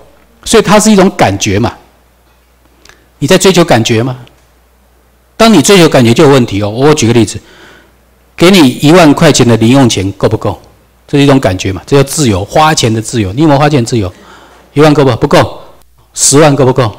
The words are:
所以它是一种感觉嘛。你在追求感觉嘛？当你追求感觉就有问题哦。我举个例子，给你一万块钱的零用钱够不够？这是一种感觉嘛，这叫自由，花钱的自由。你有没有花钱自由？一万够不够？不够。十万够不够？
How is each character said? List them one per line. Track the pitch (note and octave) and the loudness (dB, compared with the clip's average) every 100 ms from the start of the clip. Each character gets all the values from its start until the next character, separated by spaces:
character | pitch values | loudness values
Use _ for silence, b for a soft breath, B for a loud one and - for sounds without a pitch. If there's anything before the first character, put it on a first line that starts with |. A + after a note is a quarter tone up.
| - _ _ _ | -20 _ _ _
所 | - A3 | -2 0
以 | |
它 | F3 G#3 | 2 0
是 | G#3+ | 2
一 | G3+ | 2
种 | F#3 - | 0 -2
感 | A#2+ G2 | -4 -4
觉 | A2 G2 | -4 -4
嘛。 | A2+ - _ _ _ _ _ _ _ _ _ _ b b b _ | -4 -8 _ _ _ _ _ _ _ _ _ _ b b b _
你 | C#3 | -2
在 | F#3+ | 0
追 | G3 | 2
求 | F3+ | 0
感 | D#3+ B2 | 0 0
觉 | A2+ A2+ | 0 -2
嘛？ | B2+ B2+ - _ _ _ _ _ _ _ _ _ _ - | -4 -8 -16 _ _ _ _ _ _ _ _ _ _ -2
当 | A3+ | 2
你 | G3 | 2
追 | C3 G3+ | 2 2
求 | D#3+ | 2
感 | C#3+ | 2
觉 | A#2 | 0
就 | A#2+ D3+ | 2 2
有 | |
问 | C#3 A#2 | 2 0
题 | G2 | -4
哦。 | G#2 | -6
我 | A2 C#3+ | -2 0
举 | D3 A2 | 0 0
个 | |
例 | A#2+ G#2+ | 0 -2
子， | G2 b b b b b b _ _ _ - | -6 b b b b b b _ _ _ -2
给 | E3+ | 0
你 | G3 C3+ A#2+ | 4 2 2
一 | D3 | 2
万 | F3+ D#3+ | 4 4
块 | C#3 D#3+ | 2 2
钱 | C3 A#2+ | 2 0
的 | A2+ | 2
零 | A2+ | 2
用 | C3+ A#2+ | 2 2
钱 | G#2+ F#2+ | -2 -6
够 | - - | -4 -4
不 | G#2+ | -4
够？ | G#2+ E2+ _ _ _ _ _ | -6 -10 _ _ _ _ _
这 | D3 | 0
是 | |
一 | C#3+ | 2
种 | C3+ | 2
感 | B2 F#2 | 0 -4
觉 | G2 | -6
嘛， | F#2+ - | -8 -2
这 | C#3 | -2
叫 | |
自 | C3+ - C3 | 0 -2 -2
由， | F#2+ G2 | -2 -2
花 | E3 D#3 | 0 0
钱 | D#3 A#2 | 0 -2
的 | A2 | -4
自 | A2 B2 | -6 -6
由。 | F#2+ | -6
你 | A2 | -2
有 | D#3+ | 0
没 | |
有 | C#3 | 2
花 | D3 | 0
钱 | C#3+ | -2
自 | - A#2+ | -2 -4
由？ | F#2 - B B B B B | -6 -10 B B B B B
一 | C#3+ | 0
万 | D3+ | 2
够 | D3 | 2
不 | C3+ | 0
够？ | A2+ | 0
不 | C#3+ | 0
够。 | F3 A#2+ - - - _ _ _ | 0 0 -6 -20 -20 _ _ _
十 | - - C#3 | -8 -2 2
万 | D#3 C#3 | 2 2
够 | B2+ | 0
不 | |
够？ | C3 A#2 | 0 -4